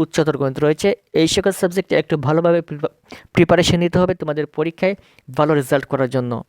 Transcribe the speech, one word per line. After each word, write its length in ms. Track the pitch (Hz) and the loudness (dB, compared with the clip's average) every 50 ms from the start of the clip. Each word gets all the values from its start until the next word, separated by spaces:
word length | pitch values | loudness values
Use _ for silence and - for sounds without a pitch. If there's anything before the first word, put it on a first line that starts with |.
উচ্চতর 340 | 160 - - - 151 160 151 131 | -4 -2 0 0 0 0 0 -2
গণিত 180 | 143 135 135 139 147 | -2 -4 -2 0 0
রয়েছে। 240 | 147 156 - - 202 202 - _ _ - - | 0 0 2 0 -2 -2 -2 _ _ 0 0
এই 80 | 160 160 - | 2 2 0
সকল 180 | 196 180 202 185 - | 0 0 0 0 0
সাবজেক্টে 340 | 196 180 175 190 175 - 165 151 | -2 -2 -2 -4 -4 0 0 0
একটু 120 | 156 - 165 151 131 | 0 0 -4 -2 0
ভালোভাবে 340 | 139 156 165 170 170 170 170 165 - | 0 0 2 2 2 0 0 -2 -6
প্রিপা-, 240 | 156 147 156 - - _ _ _ - - - _ - | -10 -8 -8 -8 -8 _ _ _ -20 -20 -20 _ 2
প্রিপারেশন 440 | - 170 - 175 170 170 - 185 170 175 | 2 4 4 4 2 4 2 2 0 0
নিতে 120 | 175 - 180 | 0 0 0
হবে 120 | 180 185 180 - | 0 0 -2 -4
তোমাদের 240 | 170 156 147 151 147 - _ | -6 -6 -4 -4 -6 -6 _
পরীক্ষায় 380 | - 156 165 165 - 190 190 202 - _ _ _ _ _ - 127 156 | -4 -4 -4 -4 -2 -2 -2 -2 -4 _ _ _ _ _ -8 -2 0
ভালো 140 | 151 151 156 147 | 2 2 2 0
রেজাল্ট 240 | 135 - 156 139 139 - | 2 0 -2 -2 0 -2
করার 180 | 143 131 135 120 131 | -2 -2 -2 0 -2
জন্য। 180 | 131 123 120 120 120 - | -4 -4 -4 -6 -8 -10